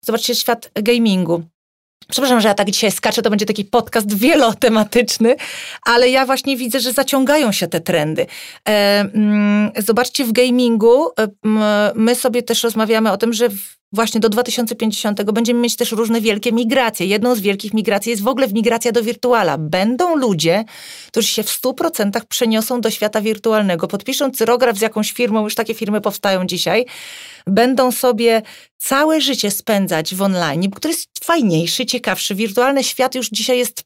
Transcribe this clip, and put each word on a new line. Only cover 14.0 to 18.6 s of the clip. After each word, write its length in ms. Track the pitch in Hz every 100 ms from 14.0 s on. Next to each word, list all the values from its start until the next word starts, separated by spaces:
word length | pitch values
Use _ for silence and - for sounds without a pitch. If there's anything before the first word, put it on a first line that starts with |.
| 226 226
do 100 | 226
dwa 140 | 214
tysiące 320 | 247 233 226 240
pięćdziesiątego 580 | 220 202 214 202 208
będziemy 260 | 226 233 240
mieć 160 | 240 -
też 160 | 233
różne 300 | 214 226 226
wielkie 300 | 220 208 240
migracje. 540 | 226 233 269 233 220 180
Jedną 300 | 202 240 240
z 40 |
wielkich 340 | 196 196 214
migracji 360 | 220 202 202 220
jest 140 | 226
w 40 | 202
ogóle 200 | 254 262
migracja 440 | 202